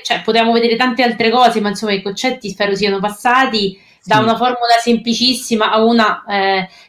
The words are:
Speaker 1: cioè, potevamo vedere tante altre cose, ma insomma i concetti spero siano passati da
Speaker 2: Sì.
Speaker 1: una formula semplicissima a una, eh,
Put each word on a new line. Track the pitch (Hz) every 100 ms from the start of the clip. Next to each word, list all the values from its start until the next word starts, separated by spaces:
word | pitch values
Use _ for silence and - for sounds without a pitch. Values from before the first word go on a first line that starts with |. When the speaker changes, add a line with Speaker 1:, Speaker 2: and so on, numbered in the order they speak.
Speaker 1:
cioè, | - -
potevamo | - 220 226
vedere | 233 233 220
tante | 254 240
altre | 247 214 226
cose, | 233 240 226
ma | 208
insomma | 196 220
i | 196
concetti | 202 196 262 254 202
spero | 180 202
siano | 196 202 196
passati | 208 202 247 247 262 220 196 190 _ _
da | - 214
Speaker 2:
Sì. |
Speaker 1:
una | 220 220
formula | 247 247 233 233
semplicissima | 240 233 233 226 240 247 - 220 220
a | 220
una, | 226 233 214 -
eh, | - 202 196 190 185 -